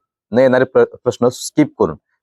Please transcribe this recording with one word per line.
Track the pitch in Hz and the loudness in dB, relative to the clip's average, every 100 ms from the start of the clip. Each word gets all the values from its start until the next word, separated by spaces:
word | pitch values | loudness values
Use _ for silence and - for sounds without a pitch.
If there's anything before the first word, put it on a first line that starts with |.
| _ _ - | _ _ -4
न | 110 | 0
येणारे | 131 123 | 2 2
प्र-, | 131 123 | 0 0
प्रश्न | 120 - 127 - 123 | 0 -2 -8 -2 -2
स्किप | - - - 151 - | -4 -8 -2 -2 -2
करून. | 92 76 _ _ | -4 -4 _ _